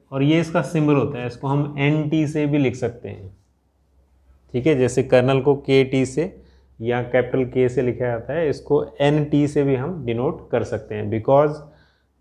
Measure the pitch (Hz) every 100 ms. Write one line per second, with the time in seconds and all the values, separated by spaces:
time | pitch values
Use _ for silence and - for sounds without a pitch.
0 | - 135 143 160 165 175 170 160 151 143
1 | 107 120 123 - 135 143 147 139 143 156
2 | 147 160 151 151 147 147 127 - 117 -
3 | 104 101 95 - _ _ _ _ _ _
4 | _ _ _ _ _ 123 143 139 123 135
5 | 123 127 127 135 135 139 - 135 131 131
6 | 131 147 180 - - _ _ - 113 120
7 | 123 127 123 135 123 127 127 123 123 113
8 | 123 117 - 151 156 127 - 143 - -
9 | 143 151 147 147 147 147 139 131 147 185
10 | 120 113 139 - - - - 107 - 107
11 | 104 110 110 139 147 151 - - _ _
12 | _ _